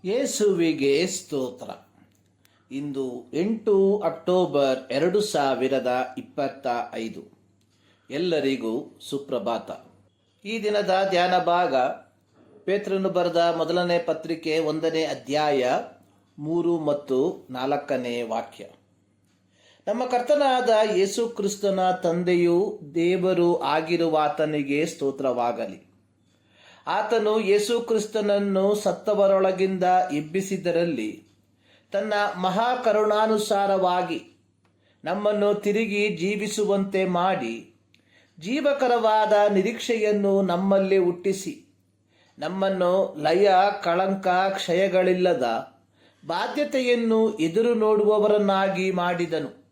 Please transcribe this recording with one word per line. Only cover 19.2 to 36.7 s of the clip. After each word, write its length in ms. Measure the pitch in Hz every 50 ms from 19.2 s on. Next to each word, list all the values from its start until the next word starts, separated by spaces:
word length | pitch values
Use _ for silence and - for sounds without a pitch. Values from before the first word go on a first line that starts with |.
| _ _ _ _ _ _ _ _ _ _ _ _ _
ನಮ್ಮ 180 | - 214 233 254
ಕರ್ತನಾದ 640 | 247 247 240 240 - 294 294 285 269 254 254 247 240 226 214 220 214 202
ಯೇಸು 320 | 180 196 196 - - 233 226
ಕ್ರಿಸ್ತನ 640 | - - 196 196 196 - - 202 190 190 185 185
ತಂದೆಯೂ 880 | 180 180 - 170 165 170 175 175 180 175 175 170 170 175 196 214 208 - - 147 151
ದೇವರು 680 | 170 165 175 185 185 180 185 185 170 175 170 175 -
ಆಗಿರುವಾತನಿಗೆ 1200 | 135 135 147 160 165 160 170 165 165 165 156 151 151 147 147 - 156 151 151 147 139 139 139 147 156
ಸ್ತೋತ್ರವಾಗಲಿ. 1040 | 170 - - 147 139 139 - 135 131 123 120 120 120 117 113 113 98 92 - - _ _ _ _ _ _ _ _ _ _ _ _ _ _ _ - - - - _
ಆತನು 540 | - 165 202 220 214 233 226 214 214 214 220
ಯೇಸು 400 | 214 190 202 208 208 - 240 233
ಕ್ರಿಸ್ತನನ್ನು 960 | 233 - 226 214 208 214 - 220 202 202 202 202 202 202 196 190 190 202 208
ಸತ್ತವರೊಳಗಿಂದ 1080 | 208 - 196 175 - - 220 208 208 202 196 196 190 190 190 185 180 190 190 190 180 180 180 180 185 180 - 143
ಎಬ್ಬಿಸಿದರಲ್ಲಿ 1120 | 147 151 156 160 196 190 190 196 175 156 175 165 165 175 170 160 117 107 107 101 - - _ _ _ _ _ _ _ _ _ _ _ _ _
ತನ್ನ 460 | - 202 214 214 208 208 208 202 180 180
ಮಹಾಕರುಣಾನುಸಾರವಾಗಿ 2000 | 185 - 180 208 226 247 254 247 247 226 208 214 214 208 208 208 220 220 220 208 214 - 214 196 202 196 196 190 185 180 180 180 180 170 165 - - - _ _ _ _ _ _ _ _ _ _ _ _ _ _ -
ನಮ್ಮನ್ನು 500 | 151 180 202 208 208 208 208 202 208 208
ತಿರುಗಿ 540 | - - 202 202 220 226 196 202 208 208 208
ಜೀವಿಸುವಂತೆ 960 | 180 160 170 196 214 196 208 208 - - 208 196